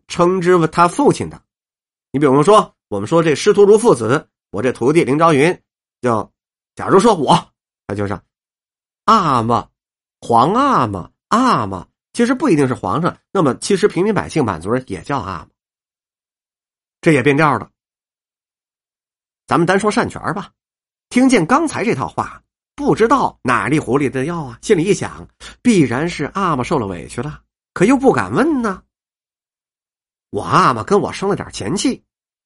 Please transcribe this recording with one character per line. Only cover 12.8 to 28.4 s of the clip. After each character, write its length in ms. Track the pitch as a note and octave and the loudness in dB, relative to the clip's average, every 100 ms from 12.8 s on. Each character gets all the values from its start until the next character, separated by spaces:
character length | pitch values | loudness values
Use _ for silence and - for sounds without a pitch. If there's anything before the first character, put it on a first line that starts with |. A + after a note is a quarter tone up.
| F#2 B2 | -4 -2
上， 160 | E3 - _ | -4 -6 _
那 100 | G3 | -2
么 140 | C#3+ - | 0 -2
其 180 | - G3 | -2 0
实 100 | G#3 | 0
平 160 | - | 0
民 100 | G#3 | -2
百 140 | F3 D2+ | -2 -4
姓 160 | D#3+ | -2
满 160 | A2+ D#2+ | -2 -4
族 100 | F#2 | -4
人 140 | B2+ B2+ | -4 -6
也 140 | F2 | -10
叫 160 | F2 C#3 | -8 -8
啊 280 | F#2+ F2 - | -8 -12 -14
嘛， 80 | _ _ _ _ _ _ _ _ _ _ _ _ _ _ _ | _ _ _ _ _ _ _ _ _ _ _ _ _ _ _
这 140 | E3+ | 0
也 100 | C#3 | 2
变 140 | C#3+ C#3 | 2 2
调 200 | D3+ A2+ | 2 0
了。 140 | - _ _ _ _ _ _ _ _ _ _ _ _ _ _ _ _ _ - | -6 _ _ _ _ _ _ _ _ _ _ _ _ _ _ _ _ _ -4
咱 120 | C3+ | 0
们 80 | E3+ | 0
单 120 | F#3+ | 0
说 120 | G#3 | 0
单 180 | G#3 G2 | -2 -4
全 100 | - | -6
儿 140 | B2+ | -10
吧， 180 | G3 E3 _ _ _ _ _ _ | -10 -12 _ _ _ _ _ _
听 220 | B3 C4 | 0 2
见 160 | A#3 D#3+ | 2 2
刚 220 | C4+ - | 0 -2
才 180 | B2+ G#3+ | -4 -4
这 80 | |
套 140 | C#3 E2+ | -4 -4
话， 340 | - - - _ _ _ - | -6 -8 -12 _ _ _ -4
不 200 | C#4 D3+ | -2 2
知 120 | A#3 | 2
道 320 | C4+ D3+ - | 2 0 -4
哪 260 | A#2+ A#2 G#2 | -2 -2 0
粒 100 | D#3 | -2
狐 200 | - C#3 | 0 -2
狸 100 | C3 | -2
的 160 | B2+ C#3+ | -4 -6
药 160 | E3+ | -8
啊， 160 | C3 A#2 | -12 -6
心 160 | - F3+ | 0 2
里 80 | |
一 80 | G3 | 2
想， 360 | - G2+ - E2+ _ - - | -2 -4 -12 -20 _ -20 -4
必 200 | B3 G3 | 2 2
然 280 | B2+ A#2+ E3+ | 2 -2 -4
是 140 | E3+ C3+ | -6 -8
阿 220 | G3 F#3 C3+ | -4 -4 -2
玛 80 | |
受 160 | A#2 D3+ | -2 -2
了 80 | G2+ | -4
委 200 | E2+ B1 | -8 -10
屈 140 | - | -10
了， 220 | D3 C#3+ _ _ _ | -10 -12 _ _ _
可 140 | - G3+ | 0 2
又 100 | C4 | 4
不 160 | C4+ | 2
敢 220 | C#3 F#2 | 0 0
问 300 | C#3+ | 0